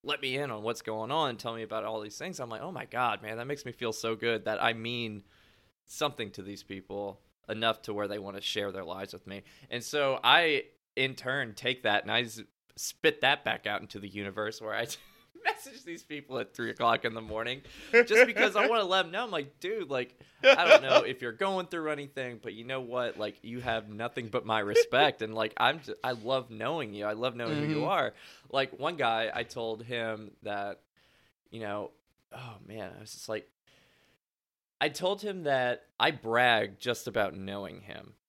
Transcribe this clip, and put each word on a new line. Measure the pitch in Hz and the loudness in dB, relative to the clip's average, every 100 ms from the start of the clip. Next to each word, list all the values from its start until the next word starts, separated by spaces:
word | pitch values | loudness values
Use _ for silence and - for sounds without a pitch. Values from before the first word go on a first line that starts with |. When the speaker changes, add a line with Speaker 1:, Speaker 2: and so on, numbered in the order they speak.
Speaker 1:
let | 131 147 | -4 -4
me | 135 131 | -2 -2
in | 143 | -2
on | 107 | -4
what's | 110 113 | -4 -4
going | - 110 110 | -4 -4 0
on | 156 143 | 0 0
and | 110 | -2
tell | 120 | -6
me | 113 | -6
about | 110 110 | -4 -4
all | 107 110 | -4 -6
these | 107 - | -8 -10
things. | 170 147 | -10 -8
I'm | 120 | -8
like, | 110 | -8
"Oh | 165 | -8
my | 185 | -10
God, | 117 117 123 104 | -6 0 0 0
man, | 107 113 | -6 -8
that | 127 | -6
makes | 143 | -8
me | 127 | -8
feel | 117 117 | -4 -4
so | 110 113 | -2 -4
good | 110 120 110 | 0 0 0
that | 101 104 | 0 0
I | 117 | 0
mean | 113 113 120 113 104 - _ _ _ _ _ _ | 0 -4 -4 -6 -8 -14 _ _ _ _ _ _
something | - 147 127 104 | -4 -4 -2 -8
to | 101 | -8
these | 95 98 | -12 -12
people | - 98 - 98 101 98 _ _ - | -10 -12 -8 -6 -6 -8 _ _ -8
enough | 110 113 110 | 0 0 0
to | - | -4
where | 104 101 | -4 -2
they | 104 | -4
wanna | 98 98 | -8 -8
share | - 107 101 | -4 -2 -2
their | 95 | -6
lives | 85 92 101 | -8 -8 -8
with | - | -12
me." | - 98 - - - | -12 -14 -14 -20 -10
And | 123 | -8
so | - 147 139 131 | -4 0 2 4
I, | 120 156 165 143 - _ _ | 8 8 6 2 -2 _ _
in | - 131 | -2 -2
turn, | 131 127 139 120 | -2 -4 -2 -4
take | 101 120 123 | -4 -4 0
that | 110 104 | 2 2
and | 104 | 2
I | 113 | -2
s-, | 120 113 - _ _ | -2 -8 -16 _ _
spit | - - - 160 - | -10 -10 2 2 4
that | 127 143 | 2 4
back | 107 110 | 0 -2
out | 104 104 | -2 -4
into | 107 104 | -6 -12
the | 101 | -10
universe | 101 101 98 107 110 | -8 -6 -4 -6 -6
where | 110 | -6
I | 107 117 | -4 -4
<laughs> | - - - _ - | -8 -14 -20 _ -6
message | 466 440 269 277 | -4 -4 -12 -16
these | - 165 | -14 -14
people | - 147 139 127 | -10 -12 -6 -6
at | 107 | -6
three | - 117 | -6 -6
o'clock | 113 120 113 | 2 2 4
in | 120 | 0
the | 113 | -6
morning | 110 107 117 135 - - - | -6 -6 -4 -6 -12 -18 6
just | 233 233 220 | 6 8 8
because | 247 208 226 | 6 6 4
I | 202 427 | 4 4
wanna | 233 | 4
let | 190 190 | 4 2
'em | 175 | 2
know. | 185 | -2
I'm | 240 | -4
like, | 170 135 _ | -4 -6 _
"Dude, | 180 220 151 | -6 -6 -2
like, | 131 123 _ - _ | -4 -4 _ -20 _
I | 262 254 170 | 8 10 10
don't | 156 | 10
know | 135 - | 10 6
if | - - | 6 -4
you're | 123 | -6
going | - 196 190 180 | -2 0 0 -2
through | 170 156 | -4 -2
anything, | 147 139 - 127 117 | -4 -6 -8 -8 -8
but | 113 | -10
you | 104 | -10
know | 120 135 | -6 -6
what? | 120 123 120 - | -4 -2 -2 -2
Like, | 107 - | -6 -6
you | 117 120 | -10 -6
have | 120 113 104 | -2 -2 -4
nothing | 104 120 - 113 | -8 -6 -6 -4
but | 123 | -4
my | 101 110 | 0 0
respect." | 101 453 466 127 147 - | 4 4 6 6 4 2
And, | 110 | -6
like, | 110 110 - | -2 -2 4
I'm | 120 156 | 2 2
j-, | 135 - | -8 -6
I | 127 | -4
love | 120 110 131 120 | -4 -2 -2 -2
knowing | 107 117 160 117 | -6 -4 -2 -6
you. | 101 | -4
I | 104 | -4
love | 110 127 | -2 -2
knowing | 117 117 151 | -2 -4 -2
who | 147 | 0
you | 151 | 0
Speaker 2:
Mm-hmm. | |
Speaker 1:
are. | 151 185 131 - - - - | 0 0 0 -4 -20 -20 -4
Like, | 135 135 - | -2 -2 -2
one | 147 | -4
guy, | 170 120 113 113 | 0 0 2 0
I | - | -2
told | 117 127 113 110 | -6 -4 -4 -6
him | 117 120 113 107 107 _ | -6 -4 -4 -6 -10 _
that, | 104 101 101 - _ _ _ _ _ _ _ | -6 -4 -4 -8 _ _ _ _ _ _ _
you | 113 | -10
know, | 104 104 98 _ _ _ _ | -6 -6 -8 _ _ _ _
oh | 117 123 104 | -16 -16 -16
man, | - 110 92 98 | -14 -12 -12 -12
I | |
was | 110 | -18
just | - - | -16 -6
like, | 107 - _ _ _ _ _ _ _ _ _ _ _ _ _ | -6 -6 _ _ _ _ _ _ _ _ _ _ _ _ _
I | 147 | -2
told | 139 180 202 | 0 -2 -2
him | 208 185 | -6 -4
that | 151 131 123 120 _ - | 0 2 0 -2 _ 0
I | 151 | 0
brag | 143 113 117 123 113 104 98 | 0 0 4 6 6 2 -4
just | 123 113 - | -4 -2 -2
about | 110 98 | 0 0
knowing | 87 95 101 98 92 | -2 -8 -8 -8 -12
him. | 101 - - - | -14 -16 -16 -20